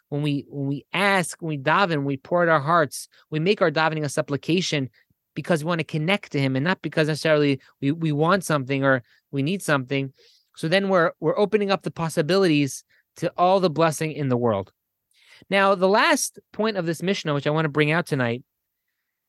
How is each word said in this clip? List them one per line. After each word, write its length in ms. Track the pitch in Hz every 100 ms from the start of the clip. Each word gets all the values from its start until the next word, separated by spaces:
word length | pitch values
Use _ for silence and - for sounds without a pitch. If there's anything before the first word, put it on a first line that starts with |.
| -
when 120 | 143
we, 240 | 147 143 -
when 180 | 143 139
we 180 | 139 -
ask, 500 | 165 202 196 170 -
when 60 | 165
we 100 | 151
daven, 460 | 135 170 196 156
we 140 | 139 139
pour 260 | - 175
out 60 | 170
our 100 | 156
hearts, 480 | 139 170 147 - - _ -
we 100 | 156
make 220 | 170 214
our 100 | 180
davening 320 | 151 160 156
a 60 | 147
supplication 800 | - 151 143 - 175 165 151 131 _ _ _ _
because 300 | - - 170
we 60 | 151
wanna 160 | 170 160
connect 480 | 160 156 202 -
to 80 | 147
him 160 | 135 131
and 80 | 151
not 160 | 190
because 260 | 156 165 156
necessarily 540 | 151 160 151 143 135 _ _
we, 140 | 139
we 180 | 165 160
want 320 | 147 160 190
something 400 | - 151 127 139
or 180 | 135 131 - _ _
we 100 | 139
need 200 | 139 196
something. 500 | - 143 127 139 135 - _ _ _ -
So 100 | 160
then 220 | 190 196
we're, 240 | 185 165 -
we're 180 | 160 175
opening 320 | 202 214 196
up 120 | 196
the 80 | -
possibilities 920 | - 165 175 151 190 190 147 139 - - _ _ -
to 160 | 165 -
all 240 | 180 190
the 80 | 180
blessing 420 | 147 165 147 160
in 160 | 143 139
the 80 | 123
world. 380 | 120 101 98 _ _ _ _ _ _ - -
Now, 240 | 196 196
the 140 | 196 185
last 500 | 214 311 302 - - -
point 240 | - 214 196
of 100 | 165
this 160 | 160
Mishnah, 320 | 170 196 160
which 140 | 143 147
I 40 |
wanna 180 | 151 160
bring 220 | 143 151
out 140 | 160 -
tonight, 380 | 143 120 120 - _ _ _ _ _ _ _